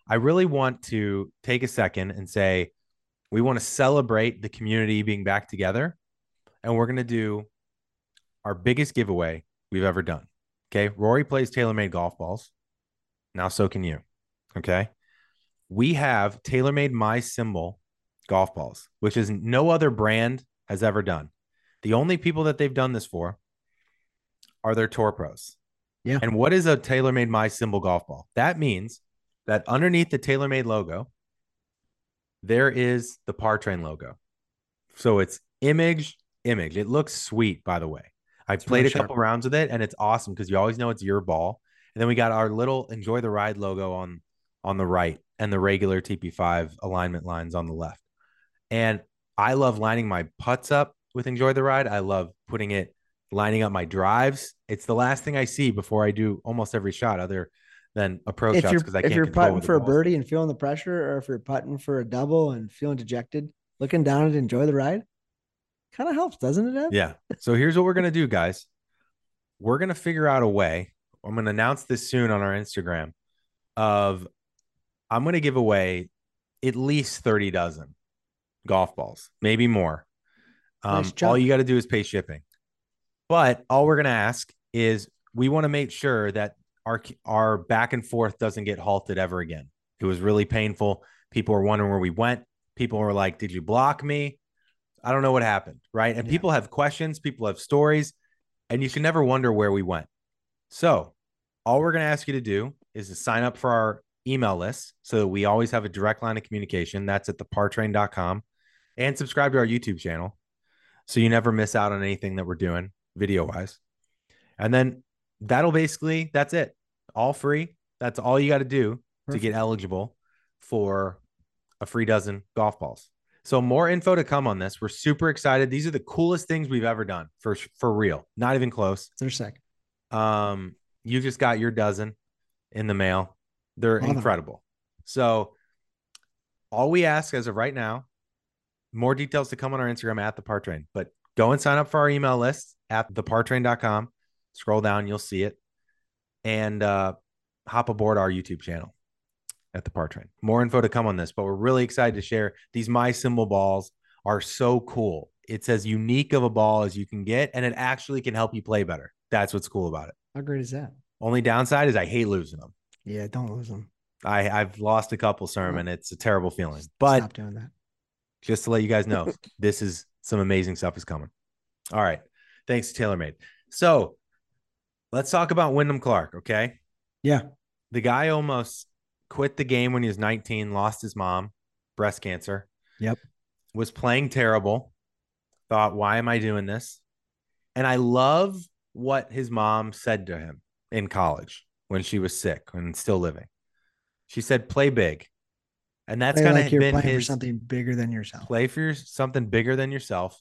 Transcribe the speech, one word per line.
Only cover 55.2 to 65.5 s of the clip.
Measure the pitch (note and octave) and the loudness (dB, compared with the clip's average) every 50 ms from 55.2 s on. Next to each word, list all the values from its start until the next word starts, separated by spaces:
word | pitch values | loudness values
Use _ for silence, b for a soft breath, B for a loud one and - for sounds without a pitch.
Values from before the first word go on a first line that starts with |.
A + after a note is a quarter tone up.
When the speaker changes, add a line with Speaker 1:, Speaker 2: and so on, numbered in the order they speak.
| - | -4
Speaker 1:
thing | D3+ D3 C3+ | -4 -2 -2
I | C3 | -2
see | A#2+ - - C#3+ B2 | -2 -2 0 0 0
before | G#2 G2+ F#2 - A2 G#2+ G#2+ | 0 -2 -4 -2 0 2 2
I | G#2 | 2
do | G2+ G#2+ A2 G#2+ G2+ - - | 2 0 0 -2 -2 -4 -6
almost | A#2 A#2 A#2 A2 - - | -6 -4 -4 -4 -4 -4
every | A2 G2 G2 | -4 -4 -4
shot | F#2 - B2 A#2 G#2 F2+ | -4 -2 -2 -2 -2 -2
other | F2+ F#2 F#2+ F#2 E2+ - b b b b b b b b _ | -4 -6 -6 -6 -8 -8 b b b b b b b b _
than | G#2+ G2+ F#2+ F#2 E2+ - | -2 -2 -2 -2 -6 -8
approach | - G2 - A#2+ A2 G#2 F2+ | -10 -4 0 0 2 4 4
Speaker 2:
If | D#2 | 4
Speaker 1:
shots | F#2 | 4
Speaker 2:
you're, | - - | 2 2
Speaker 1:
'cause | D#3 F#2 F#2+ | 0 -2 -2
I | F#2+ | 0
Speaker 2:
if | - | 0
Speaker 1:
can't | D#3 - | 2 2
Speaker 2:
you're | E3 D#3+ | 2 2
Speaker 1:
control | C#3+ - F3 F3 | 2 4 4 4
Speaker 2:
putting | F3+ F#3 | 4 4
Speaker 1:
where | F3+ | 2
the | E3+ | 2
Speaker 2:
for | - E3+ | 2 2
a | D3+ | 2
Speaker 1:
ball's | B2+ C3 | 4 4
Speaker 2:
birdie | C#3 D3+ E3 F3 | 4 4 4 2
Speaker 1:
going. | F3 D3+ | 2 0
Speaker 2:
and | B2+ - | 0 -2
feeling | D3+ D#3+ D#3+ D#3 | -2 0 0 -2
the | C3+ | -2
pressure, | - D3 C#3 D3 D#3 - F#3 F3 F3 D3+ C#3 C#3+ | -4 -4 -4 -4 -6 -6 -6 -4 -4 -2 -2 -4
or | C#3 | -4
if | C3 - | -4 -6
you're | C3 A2+ | -8 -8
putting | - - C#3 C3 - C3+ C#3+ C3+ | -6 -4 -4 -4 -4 -6 -10 -8
for | - - C#3 C3 | -4 -4 -2 -2
a | A#2+ | -2
double | A2+ A#2 B2 C3+ C#3+ D#3+ E3 D#3 D3 | -4 -4 -4 0 2 2 2 2 2
and | B2+ A#2 A2 G2+ | -2 -4 -8 -12
feeling | - - D3 D3 C#3+ B2+ | -10 -8 -6 -4 -4 -6
dejected, | A#2 G#2+ B2 A#2+ A#2 - - D3+ D3 D3 - _ _ _ _ - | -6 -6 -6 -6 -6 -6 -8 -8 -8 -8 -12 _ _ _ _ -8
looking | C#3 C3+ - E3 D3+ | -4 0 2 2 4
down | C#3 C#3 C#3+ D3+ D#3 | 4 4 4 4 4
and | D3 | 2
Enjoy | D3 C3 A2 A#2 B2 C#3+ | 2 0 0 0 2 2
the | D3+ C#3+ | 2 2
Ride | C#3 C3+ C#3+ F3+ G#3+ A#3 _ _ _ _ _ _ _ _ _ | 2 0 0 -2 -4 -6 _ _ _ _ _ _ _ _ _